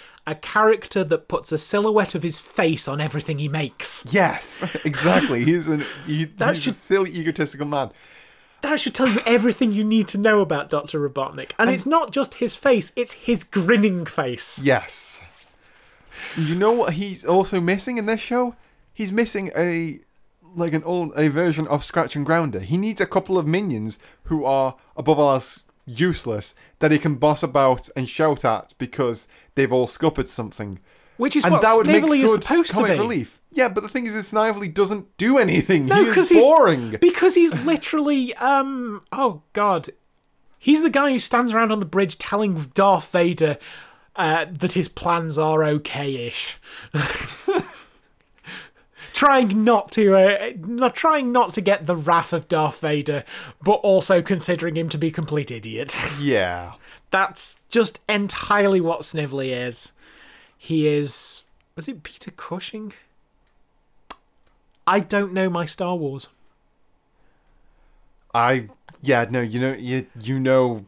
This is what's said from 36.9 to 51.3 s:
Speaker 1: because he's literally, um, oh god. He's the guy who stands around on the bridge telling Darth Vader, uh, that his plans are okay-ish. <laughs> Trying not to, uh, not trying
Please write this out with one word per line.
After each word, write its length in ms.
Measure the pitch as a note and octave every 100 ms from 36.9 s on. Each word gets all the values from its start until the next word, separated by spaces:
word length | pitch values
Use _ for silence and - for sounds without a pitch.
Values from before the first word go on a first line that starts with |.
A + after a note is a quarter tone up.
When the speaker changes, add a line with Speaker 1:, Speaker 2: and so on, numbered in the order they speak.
| G#2+
Speaker 1:
because 340 | F4 F4 F#4
he's 200 | F4+ E4
literally, 800 | - C#4 D#4 - D#4 D4 C#4 B3 -
um, 640 | B3+ C#4 C4+ C4+ A#3+ G#3 -
oh 300 | A#3 B3+ D3+ _
god. 380 | G#3 G#3 F3 - - _ _ _ _ _ _
He's 240 | - D4+
the 80 | D#4+
guy 200 | C#4 C#4+
who 80 | C4
stands 340 | - A#3+ A#3+
around 200 | A3 A3+
on 80 | G#3+
the 60 | E3
bridge 300 | F#3+ G3 -
telling 360 | - G#3 G#3+ D#3+ C#3
Darth 360 | - G3 F3 -
Vader, 460 | F3 F3 D#3+ D#3 C#3+ - - - _ _ -
uh, 300 | D#3+ E3 D#3
that 220 | E3+ F3
his 140 | F#3+ D3+
plans 480 | - F3 E3+ D#3+ D3
are 240 | D#3 D#3
okay-ish. 920 | D3+ D3+ - C#3 C#3+ C3 A#2+ - - - - - -
<laughs> 40 | D3+ - - - - - G4 - - - _ _ _ _ _ - - - _ _ - -
Trying 520 | - C#4+ C4+ A3+ G#3
not 260 | A3 A3 -
to, 220 | - G3+ F#3+
uh, 360 | F#3+ G3+ A3+ A#3
not 340 | E3+ A#3+ B3+
trying 360 | - D#4+ D4+ B3